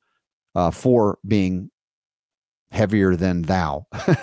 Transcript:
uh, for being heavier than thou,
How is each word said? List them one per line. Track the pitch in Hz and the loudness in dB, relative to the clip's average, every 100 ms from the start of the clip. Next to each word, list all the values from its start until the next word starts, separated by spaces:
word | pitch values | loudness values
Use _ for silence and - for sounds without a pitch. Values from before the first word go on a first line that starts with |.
| _ _ _ _ _ | _ _ _ _ _
uh, | 87 87 | -2 -2
for | - 127 120 104 - 98 | 0 2 2 2 -2 -2
being | 107 92 92 101 _ _ _ _ _ _ _ _ _ _ | 0 0 -4 -8 _ _ _ _ _ _ _ _ _ _
heavier | - 101 107 95 87 | -2 0 2 2 2
than | 92 87 | 0 0
thou, | 82 92 78 71 - 110 - 165 | 0 -2 -2 -6 -10 -6 0 0